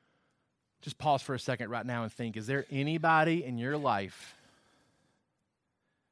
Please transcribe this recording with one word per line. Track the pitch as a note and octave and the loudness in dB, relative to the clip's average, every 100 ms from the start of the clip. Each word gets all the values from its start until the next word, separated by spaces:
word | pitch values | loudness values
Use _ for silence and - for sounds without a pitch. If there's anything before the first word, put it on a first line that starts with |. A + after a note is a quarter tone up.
| _ _ _ _ _ _ _ _ | _ _ _ _ _ _ _ _
Just | - - | -14 -4
pause | D3+ D3+ | 2 2
for | - | 2
a | D3+ | -4
second | - B2 A2 | -2 -4 -4
right | A#2 A#2+ | -4 -4
now | A#2+ | -4
and | A2 | -4
think, | - A#2 G#2+ | -4 -6 -6
is | G#2+ | -2
there | C#3 C3+ | -2 -2
anybody | C#3 C#3+ D#3+ E3 D#3+ D#3+ E3 | -2 0 2 4 6 6 2
in | B2+ A#2+ | -2 -4
your | B2 D3+ | -2 0
life | C#3 G#2 F#2+ - - - _ _ _ _ _ _ _ _ _ _ _ _ _ _ _ _ _ | 2 2 0 -8 -18 -20 _ _ _ _ _ _ _ _ _ _ _ _ _ _ _ _ _